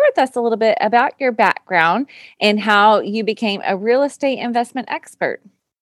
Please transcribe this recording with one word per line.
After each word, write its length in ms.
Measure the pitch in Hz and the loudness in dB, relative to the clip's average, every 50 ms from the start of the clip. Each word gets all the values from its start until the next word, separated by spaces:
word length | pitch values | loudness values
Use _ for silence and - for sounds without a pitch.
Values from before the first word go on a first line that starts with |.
| 587 | 0
with 120 | 554 - 330 | 2 2 0
us 160 | 262 262 - | -2 -2 -2
a 60 | 247 | -4
little 140 | 233 233 226 208 | -2 -2 -2 0
bit 180 | 226 220 - - | 0 0 0 0
about 320 | - 214 240 240 254 - - - | 0 0 2 2 2 0 -2 -4
your 120 | 277 254 | -4 -2
background 760 | 220 226 208 180 - - _ - 185 170 160 170 185 240 285 - - - - - _ - | 0 2 2 2 0 -2 _ -2 0 2 2 2 2 -2 -4 -8 -14 -20 -20 -20 _ -2
and 200 | 202 214 208 214 | 0 0 0 0
how 400 | 196 214 208 202 208 220 214 196 | 2 2 4 6 6 6 4 4
you 240 | 123 202 208 226 208 | 0 -2 -4 -4 -4
became 400 | 220 214 - 233 202 202 - - | -4 -4 -4 -4 -4 -4 -4 -4
a 100 | - 196 | -4 -4
real 280 | 185 208 233 247 269 285 | -2 0 0 0 0 0
estate 340 | 277 - - 285 269 247 | -2 -4 -4 -4 -4 -4
investment 500 | - 240 240 233 233 240 - - 254 - - | -4 -6 -4 -4 -4 -4 -4 -6 -10 -10 -8
expert. 500 | 294 330 - - - - 170 131 - - _ 196 _ _ _ _ _ _ | -10 -12 -12 -14 -10 -6 -6 -6 -6 -8 _ -20 _ _ _ _ _ _